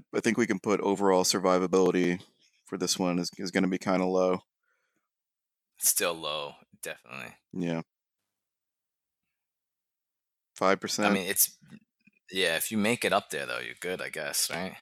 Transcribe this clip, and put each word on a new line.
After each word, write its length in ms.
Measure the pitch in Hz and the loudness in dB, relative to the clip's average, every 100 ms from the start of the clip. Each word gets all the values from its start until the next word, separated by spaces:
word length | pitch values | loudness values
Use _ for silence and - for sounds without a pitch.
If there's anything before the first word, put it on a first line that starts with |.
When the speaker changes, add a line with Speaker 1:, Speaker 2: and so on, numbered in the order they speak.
| - | -2
Speaker 1:
I 80 | 113 | -2
think 160 | 117 113 | 0 2
we 100 | 113 | 0
can 100 | 98 | 0
put 220 | 110 98 | 0 0
overall 420 | 101 95 98 92 | 2 2 4 4
survivability 960 | 90 101 92 92 92 92 90 90 87 92 - _ _ _ _ | 4 2 2 2 4 4 4 4 2 0 -6 _ _ _ _
for 100 | 95 | -6
this 220 | 90 - | -4 0
one 220 | 92 87 | 0 0
is, 100 | 87 - | -4 -8
is 140 | 95 | -4
gonna 160 | 95 92 | -2 0
be 100 | 92 | 0
kinda 260 | 104 92 | 0 0
low. 360 | 92 92 92 90 - _ _ _ _ _ _ _ _ _ _ _ _ _ | 2 2 2 0 -6 _ _ _ _ _ _ _ _ _ _ _ _ _
Speaker 2:
It's 100 | - | -2
still 240 | - 92 | 0 0
low, 420 | 82 78 76 73 - _ 104 | -2 -4 -6 -6 -12 _ _
definitely. 560 | - 78 58 65 60 - _ | -14 -14 -14 -14 -14 -16 _
Speaker 1:
Yeah. 300 | 90 87 82 - _ _ _ _ _ _ _ _ _ _ _ _ _ _ _ _ _ _ _ _ _ _ _ | -4 -2 -2 -6 _ _ _ _ _ _ _ _ _ _ _ _ _ _ _ _ _ _ _ _ _ _ _
Speaker 2:
I 40 | _ _ _ - | _ _ _ 0
Speaker 1:
Five 240 | 95 95 | 4 4
percent? 300 | - - 104 | 0 0 2
Speaker 2:
mean, 160 | 98 92 | 2 0
it's, 280 | 101 - - - - _ _ _ _ _ | 0 0 -4 -20 -20 _ _ _ _ _
yeah, 240 | 92 90 80 | -2 0 0
if 160 | - | -2
you 60 | 110 | 0
make 260 | 104 120 | 0 0
it 80 | 101 | 2
up 180 | 95 - | 0 0
there, 160 | 76 67 | -6 -6
though, 140 | 60 | -8
you're 140 | 60 64 | -8 -10
good, 200 | 87 92 | -6 -6
I 80 | 67 | -6
guess, 400 | 78 73 - - | -8 -6 -4 -4
right? 260 | 85 92 80 | -4 -8 -10